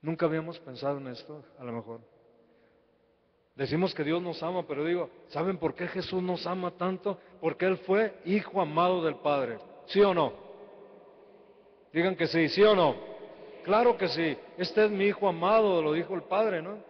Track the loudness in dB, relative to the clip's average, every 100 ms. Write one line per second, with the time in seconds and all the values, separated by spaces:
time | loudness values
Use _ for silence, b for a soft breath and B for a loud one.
0 | -6 -2 0 0 -4 -12 -14 -6 -4 -4
1 | -8 -14 -14 -18 -20 -16 -10 -10 -10 -16
2 | -18 _ _ _ _ b b b _ _
3 | _ _ _ _ _ -8 -2 0 0 -2
4 | -2 -2 -2 -6 -4 -4 -4 -4 -2 -2
5 | -4 -10 -12 -4 -4 -2 -4 -4 -6 -6
6 | -4 -4 -2 -4 -4 -4 -6 -4 -4 -2
7 | -4 -6 B B -6 0 0 0 0 2
8 | 2 -2 0 0 0 -2 0 2 2 4
9 | 0 -2 0 0 0 -6 -14 -20 -4 4
10 | 6 6 2 -2 -18 -20 -20 -20 -20 -20
11 | -20 -20 -20 -20 -20 -20 -20 -20 _ 0
12 | 0 0 0 2 2 6 6 8 4 2
13 | -8 -16 -18 -18 -20 -16 0 4 4 4
14 | 0 0 -2 -2 -10 -6 -2 2 2 4
15 | 0 2 0 2 4 4 6 4 2 0
16 | -2 -6 -2 0 0 0 -6 -12 -14